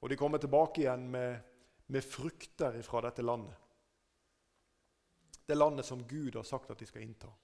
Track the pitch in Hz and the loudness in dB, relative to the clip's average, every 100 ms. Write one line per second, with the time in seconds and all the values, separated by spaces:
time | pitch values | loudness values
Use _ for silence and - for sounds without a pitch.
0 | 123 135 143 151 147 139 160 160 139 127 | -4 0 2 2 6 6 6 4 2 2
1 | 127 127 123 120 - - _ _ _ 135 | -2 -2 -2 -4 -12 -20 _ _ _ -2
2 | 131 - 139 - - - 147 135 - 120 | -2 -6 -8 -8 -20 -2 -2 -2 -2 -2
3 | 117 117 117 120 101 90 _ _ _ _ | -2 -2 -2 -2 -4 -16 _ _ _ _
4 | _ _ _ _ _ _ _ _ _ _ | _ _ _ _ _ _ _ _ _ _
5 | _ _ _ - - 147 151 147 123 127 | _ _ _ -20 -2 6 6 4 -6 -8
6 | 120 143 143 117 110 131 - 104 107 - | -8 -6 -4 -6 -6 -8 -8 -16 -14 -14
7 | 113 110 - 104 | -14 -14 -18 -20